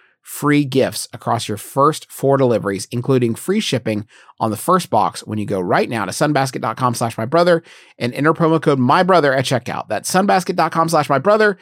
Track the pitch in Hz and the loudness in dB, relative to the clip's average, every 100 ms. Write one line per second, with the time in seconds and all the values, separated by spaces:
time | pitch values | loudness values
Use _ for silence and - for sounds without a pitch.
0 | _ _ - - 143 147 139 131 104 - | _ _ -18 -4 0 2 2 0 0 -2
1 | - - 120 113 - 104 - 139 147 156 | -12 -8 -4 -4 -4 -8 -6 2 2 0
2 | - - 135 135 127 107 98 98 - 120 | -10 -4 0 2 2 2 -2 -6 -6 -6
3 | 120 131 120 107 - 214 - 131 117 107 | 0 0 0 -4 -4 -4 -2 -4 -4 -6
4 | - - - - 113 104 - 180 - 110 | -8 -20 -20 -4 -4 -2 0 0 2 0
5 | 90 - - 107 104 98 90 151 - 113 | 0 -4 -8 -6 -4 -4 0 -2 -2 -4
6 | 92 - 151 143 135 - 123 110 127 117 | -4 -2 0 0 -2 -4 -6 -2 -2 0
7 | 113 - 113 165 175 170 - - - - | -4 -4 -2 2 4 2 0 -20 -20 -8
8 | 123 131 151 160 160 160 160 135 127 165 | -6 0 0 2 2 2 2 2 4 4
9 | 185 180 143 131 127 123 - 76 - 104 | 4 4 4 0 0 -2 -4 -10 -6 -6
10 | - 185 196 190 180 180 160 165 160 160 | -2 0 2 2 0 0 0 2 2 2
11 | 143 139 190 214 214 196 | 2 0 2 4 2 0